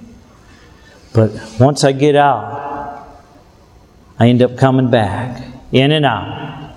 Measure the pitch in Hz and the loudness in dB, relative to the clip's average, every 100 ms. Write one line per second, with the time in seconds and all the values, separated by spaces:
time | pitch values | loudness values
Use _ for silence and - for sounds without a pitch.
0 | - - _ _ _ - - - - - | -20 -20 _ _ _ -20 -20 -20 -20 -20
1 | - 113 107 107 - - 127 147 143 135 | -4 0 0 -2 -10 2 2 4 0 2
2 | 147 143 143 120 104 107 - - - - | 2 4 4 2 -4 -10 -10 -10 -12 -14
3 | - - _ _ _ _ _ _ _ _ | -20 -20 _ _ _ _ _ _ _ _
4 | _ - 117 123 123 123 135 131 127 117 | _ 0 2 4 2 2 2 2 2 2
5 | 101 98 123 - - - - 127 135 156 | 0 -4 -8 -12 -16 -20 -2 0 2 2
6 | 139 107 98 107 - - - | 0 -2 -6 -12 -14 -14 -10